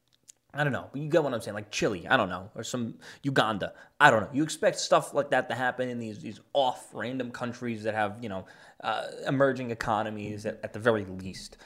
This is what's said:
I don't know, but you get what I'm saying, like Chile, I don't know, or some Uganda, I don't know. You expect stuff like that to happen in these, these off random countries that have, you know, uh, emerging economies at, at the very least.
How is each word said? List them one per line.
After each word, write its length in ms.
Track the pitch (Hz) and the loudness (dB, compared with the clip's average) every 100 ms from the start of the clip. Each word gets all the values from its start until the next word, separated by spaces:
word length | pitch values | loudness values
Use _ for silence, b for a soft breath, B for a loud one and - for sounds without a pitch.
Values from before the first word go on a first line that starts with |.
| _ _ _ _ _ 139 | _ _ _ _ _ -2
I 80 | |
don't 80 | 147 | -2
know, 160 | 107 90 | -2 -6
but 100 | 135 | -8
you 80 | 151 | 2
get 140 | 165 | 2
what 100 | 143 | 4
I'm 80 | 120 | 0
saying, 140 | 107 104 | -4 -8
like 160 | 101 | -6
Chile, 340 | - 160 92 87 | -2 0 0 2
I 80 | 127 | 4
don't 140 | 95 | 4
know, 220 | 90 95 | -2 -8
or 100 | - | -10
some 360 | 113 127 117 - B B | -6 -4 -6 -8 B B
Uganda, 500 | 139 135 110 104 90 - B - | -2 2 2 0 -4 -8 B 6
I 120 | 143 | 8
don't 100 | 113 | 8
know. 80 | 95 | 4
You 120 | 131 | 0
expect 360 | 156 - 208 - | -2 2 2 2
stuff 320 | - 170 147 | 4 4 4
like 200 | 143 139 | 0 2
that 180 | 131 127 | 2 2
to 60 | 120 | 0
happen 340 | 127 123 127 | -2 0 -4
in 80 | 120 | -4
these, 220 | 113 107 | -8 -8
these 220 | 120 98 - | -10 -14 -4
off 400 | 143 131 - - | 0 2 0 -6
random 380 | - 110 131 120 | -8 -6 -4 -6
countries 500 | - 123 117 120 110 107 | -6 -8 -6 -6 -4 -2
that 100 | 107 | 0
have, 240 | 104 107 | 0 -2
you 80 | 117 | -8
know, 160 | 95 92 B B B | -8 -10 B B B
uh, 240 | 117 110 - - - | -4 -4 -4 -6 -2
emerging 460 | 135 139 127 123 | 4 4 2 -4
economies 720 | 117 - 104 110 107 104 104 104 | -4 0 0 -2 -4 -8 -8 -8
at, 140 | - | -8
at 80 | 107 | -8
the 80 | 107 | -2
very 260 | 113 110 95 | 2 2 0
least. 520 | 92 95 92 - - | -8 -10 -12 -14 -18